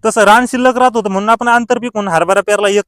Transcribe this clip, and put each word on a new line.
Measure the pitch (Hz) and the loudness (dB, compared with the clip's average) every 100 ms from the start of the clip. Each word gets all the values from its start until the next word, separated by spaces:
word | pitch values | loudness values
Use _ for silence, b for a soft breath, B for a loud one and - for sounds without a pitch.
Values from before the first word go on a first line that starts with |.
तसं | 220 226 | -2 2
रान | 202 220 247 | 4 4 2
शिल्लक | 254 254 247 | 0 0 2
राहत | 254 233 | 0 0
होतं | 202 | -4
म्हणून | 190 208 | -4 -2
आपण | 226 240 | -2 0
आंतरपीक | 240 233 240 240 | 0 0 -4 -4
म्हणून | 214 202 | -6 -2
हरभरा | 165 170 196 | -2 0 -2
पेरला | 196 208 208 | 0 0 0
एक | 202 | -2